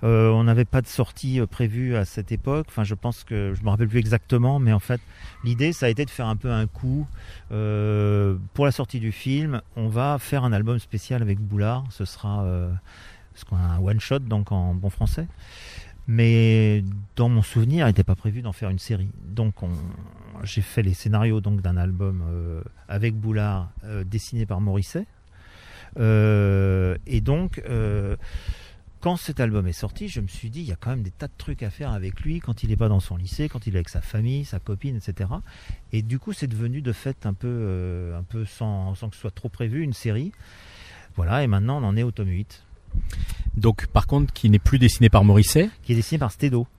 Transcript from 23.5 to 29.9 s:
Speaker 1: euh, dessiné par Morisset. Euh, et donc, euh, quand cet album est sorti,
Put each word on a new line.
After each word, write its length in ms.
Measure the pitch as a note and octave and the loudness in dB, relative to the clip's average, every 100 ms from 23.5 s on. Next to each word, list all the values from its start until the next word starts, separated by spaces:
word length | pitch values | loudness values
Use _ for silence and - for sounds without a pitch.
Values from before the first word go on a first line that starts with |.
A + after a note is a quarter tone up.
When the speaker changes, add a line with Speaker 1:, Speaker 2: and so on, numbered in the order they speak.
| F#2+ F2+ - | -2 -4 -10
Speaker 1:
euh, 200 | G#2 G#2+ | -10 -8
dessiné 440 | F#2+ G#2+ - A#2+ G#2+ | -4 -6 -4 -6 -4
par 140 | F#2 | -2
Morisset. 440 | G2+ G2 F#2+ E3 G#3+ - - - - - - - - - | 0 0 -2 -6 -8 -12 -20 -20 -20 -20 -20 -20 -16 0
Euh, 1000 | A2+ A2 G#2+ G#2+ G2+ G2 G2 F#2 F#2 F2+ - | 4 6 6 4 4 4 4 4 2 0 -2
et 160 | - | -2
donc, 400 | A#2 D3 F#3 - - | 2 0 0 -6 -4
euh, 460 | A#2+ A2 G#2 G2+ G#2 - - - - - - - - | -2 0 -2 -2 -4 -6 -10 -8 -10 -10 -20 -20 -6
quand 160 | E3+ F3 | -2 -2
cet 220 | - C#3+ | -4 -2
album 280 | A#2+ G#2+ F2+ | 0 0 -2
est 60 | |
sorti, 360 | F2 G#2+ | -4 -8